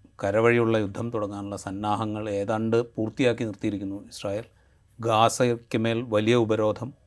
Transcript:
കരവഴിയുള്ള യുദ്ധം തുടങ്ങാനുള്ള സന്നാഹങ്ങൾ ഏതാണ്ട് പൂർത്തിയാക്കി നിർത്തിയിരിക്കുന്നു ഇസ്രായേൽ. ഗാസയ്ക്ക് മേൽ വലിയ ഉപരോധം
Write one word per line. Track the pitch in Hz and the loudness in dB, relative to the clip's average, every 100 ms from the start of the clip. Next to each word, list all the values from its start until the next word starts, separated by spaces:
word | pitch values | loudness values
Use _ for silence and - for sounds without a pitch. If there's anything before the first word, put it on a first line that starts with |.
| _ - | _ -6
കരവഴിയുള്ള | 98 104 117 120 113 113 | -2 2 4 4 4 0
യുദ്ധം | 101 101 117 | -2 -4 -6
തുടങ്ങാനുള്ള | 117 101 101 101 101 | -4 -6 -8 -10 -10
സന്നാഹങ്ങൾ | 98 98 107 104 110 107 107 | -8 -6 -4 -2 -2 -4 -4
ഏതാണ്ട് | 101 101 110 113 117 120 | -4 -2 -2 2 0 0
പൂർത്തിയാക്കി | - 110 113 127 117 | -4 -6 0 0 0
നിർത്തിയിരിക്കുന്നു | 113 98 110 101 98 98 101 | -4 -4 -4 -4 -6 -10 -12
ഇസ്രായേൽ. | - 104 101 120 _ _ _ _ _ | -10 -6 -6 -8 _ _ _ _ _
ഗാസയ്ക്ക് | 113 110 113 - 123 117 - 120 | 0 4 4 4 0 0 -2 -2
മേൽ | 113 117 | 0 -2
വലിയ | 123 107 107 | 0 2 4
ഉപരോധം | 120 110 110 107 104 113 - | 4 4 2 2 0 -6 -14